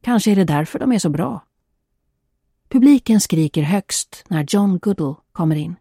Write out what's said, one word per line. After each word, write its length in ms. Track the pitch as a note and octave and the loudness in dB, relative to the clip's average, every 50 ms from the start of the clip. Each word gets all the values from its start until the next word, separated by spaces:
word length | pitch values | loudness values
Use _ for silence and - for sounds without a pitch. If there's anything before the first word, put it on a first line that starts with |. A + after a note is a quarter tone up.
Kanske 320 | - B3 B3 A3 - A3 | -2 0 0 0 2 2
är 40 | G#3 | 2
det 80 | G3 F#3 | 2 2
därför 340 | D#3 D3+ D3 D#3 - - - | 2 0 -2 -2 -4 -6 -4
de 140 | - C4 | -2 0
är 60 | B3 G3+ | 0 0
så 120 | - E3 | 0 -2
bra. 340 | D3 D3 D#3+ C3 A#2+ - _ _ _ _ _ _ _ _ _ _ _ _ _ _ _ _ _ _ _ _ _ _ _ _ _ _ | -2 -2 -4 -6 -8 -12 _ _ _ _ _ _ _ _ _ _ _ _ _ _ _ _ _ _ _ _ _ _ _ _ _ _
Publiken 520 | - C4 A#3+ C#4+ C#4+ B3+ _ - A3 G#3 | 0 4 6 6 6 4 _ 2 2 2
skriker 420 | - - - D#3+ D#3 D3 - E3 | 2 2 0 0 0 0 -2 -2
högst 600 | D3 D3 F#3+ G3+ - - - - - _ - - - _ | -2 0 -2 -2 -2 -6 -8 -8 -8 _ -14 -20 -10 _
när 180 | F#3+ D#3 D3 C#3+ | -4 -4 -2 0
John 300 | - G3+ G3+ G3+ F#3 F3 | 0 0 2 2 0 0
Goodall 360 | - G#3 G3 - D#3+ C#3 D3+ _ _ _ | -2 -4 -2 -2 -4 -6 -6 _ _ _
kommer 240 | _ - E3+ D#3 D#3 | _ -2 0 0 0
in. 200 | D3+ D3+ D#3+ F3 _ | -2 -4 -8 -12 _